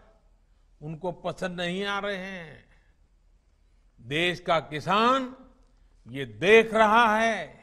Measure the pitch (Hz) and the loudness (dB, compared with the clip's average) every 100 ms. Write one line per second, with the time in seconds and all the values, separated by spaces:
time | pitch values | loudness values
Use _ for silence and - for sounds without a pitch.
0 | _ _ _ _ _ _ _ - 151 160 | _ _ _ _ _ _ _ -18 -14 -10
1 | 185 170 180 156 185 175 175 185 202 202 | -8 -8 -8 -8 -8 -6 -6 -4 -6 -6
2 | 202 196 190 185 156 120 - _ _ _ | -6 -8 -10 -14 -16 -20 -20 _ _ _
3 | _ _ _ _ _ _ _ _ _ _ | _ _ _ _ _ _ _ _ _ _
4 | 117 151 175 175 180 160 127 151 160 202 | -8 -2 -2 -2 0 0 -2 -8 -2 2
5 | 233 262 254 - - _ _ _ _ _ | 2 2 -2 -12 -20 _ _ _ _ _
6 | - 131 127 107 170 220 226 220 220 220 | -14 -10 -10 -2 6 6 6 4 4 6
7 | 233 214 226 208 143 131 | 4 2 0 -2 -8 -16